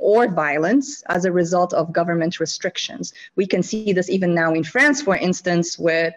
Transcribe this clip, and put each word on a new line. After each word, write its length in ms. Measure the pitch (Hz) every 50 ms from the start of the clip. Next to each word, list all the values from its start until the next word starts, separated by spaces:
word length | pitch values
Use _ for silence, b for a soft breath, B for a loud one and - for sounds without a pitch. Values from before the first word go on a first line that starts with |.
or 280 | - 190 208 233 240 226
violence 720 | 175 165 156 147 139 151 156 180 247 285 269 - - - - -
as 160 | 175 180 180
a 80 | 185
result 400 | 175 180 170 165 180 175 180 170
of 220 | 156 160 160 170 156
government 440 | 170 170 175 170 170 160 170 - -
restrictions. 760 | 160 - - - - 180 - - - - - - 175 - - B B B B
We 100 | - 196
can 160 | 190 - 180
see 320 | 175 - 220 214 214 208 185
this 160 | 185 180 -
even 240 | 190 190 185 175 170
now 180 | 170 165 165
in 120 | 160 160 156
France, 360 | - - 247 277 294 277 285
for 160 | - 196 180
instance, 640 | - 170 185 175 - - 185 175 170 170 170 - -
with, 340 | 170 165 160 165 165 165 -